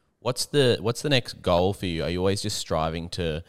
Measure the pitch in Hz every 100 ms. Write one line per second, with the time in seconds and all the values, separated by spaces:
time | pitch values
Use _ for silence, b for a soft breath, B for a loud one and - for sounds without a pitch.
0 | _ _ 120 127 - 147 127 104 104 120
1 | 151 127 - - - 87 92 98 92 82
2 | 76 90 95 98 104 - - 82 80 85
3 | 85 - 82 76